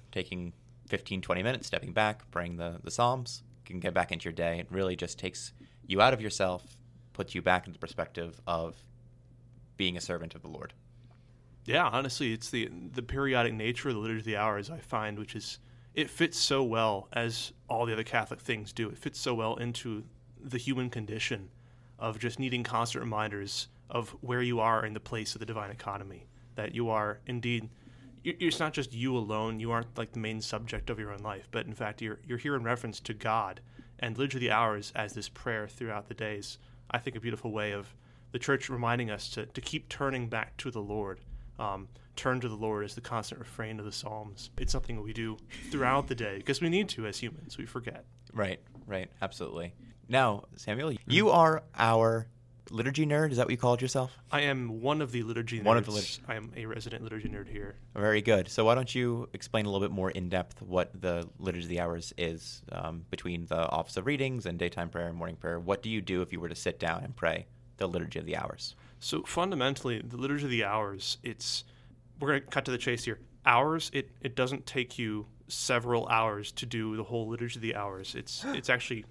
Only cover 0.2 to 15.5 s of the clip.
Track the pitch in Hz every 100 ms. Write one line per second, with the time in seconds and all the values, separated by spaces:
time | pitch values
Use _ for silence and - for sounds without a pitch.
0.2 | 90 90 87 - - - - 98 - 95
1.2 | - 90 101 131 - - 90 87 107 107
2.2 | - 85 87 85 85 85 - - 120 127
3.2 | 123 - - - - 90 90 87 87 87
4.2 | 87 82 85 85 85 92 95 90 87 -
5.2 | 92 - - - - - - 95 117 127
6.2 | 107 - 95 90 - - - - - -
7.2 | - 180 160 90 175 85 80 - 80 -
8.2 | 85 80 - 85 82 80 - - - -
9.2 | - - - - - - 95 87 - 87
10.2 | 82 80 78 78 69 - - - - -
11.2 | - - - - - 135 170 117 135 -
12.2 | 131 113 117 123 113 87 - 127 120 135
13.2 | 139 127 117 113 110 120 143 113 110 110
14.2 | 107 104 107 104 104 160 - 120 107 104
15.2 | 104 110 -